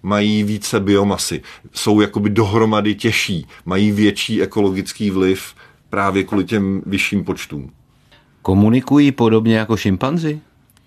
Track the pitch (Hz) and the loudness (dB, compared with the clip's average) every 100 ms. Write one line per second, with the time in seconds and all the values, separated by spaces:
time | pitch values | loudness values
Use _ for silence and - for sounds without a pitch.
0 | 95 104 104 107 104 107 - 110 98 101 | -2 0 0 0 -2 -4 -4 -2 2 2
1 | 101 90 - 82 - - - - - 104 | 2 -2 -4 -8 -10 -20 -16 -6 0 2
2 | 104 107 104 101 104 113 110 107 104 101 | 2 0 -2 0 0 2 2 2 0 -2
3 | 113 110 - 87 - - 85 92 104 104 | -2 -2 -4 -6 -8 -16 -4 0 0 4
4 | 104 98 - 110 92 - 98 95 - - | 2 2 -4 -2 -2 0 0 -2 -8 -6
5 | 104 95 95 95 - - - _ _ 98 | -4 0 0 0 -6 -20 -20 _ _ -4
6 | 98 95 92 104 90 110 98 98 - 98 | 0 -2 0 -2 -2 -2 -2 -4 -4 -4
7 | - 101 - 90 - 147 135 _ _ _ | -2 -2 -4 -8 -8 -12 -14 _ _ _
8 | _ _ _ _ - 95 104 123 - 143 | _ _ _ _ 0 4 4 2 4 4
9 | 143 135 117 110 113 110 110 110 104 92 | 4 4 2 4 4 0 0 -2 0 0
10 | 131 170 160 151 _ _ _ _ | -2 -2 -4 -8 _ _ _ _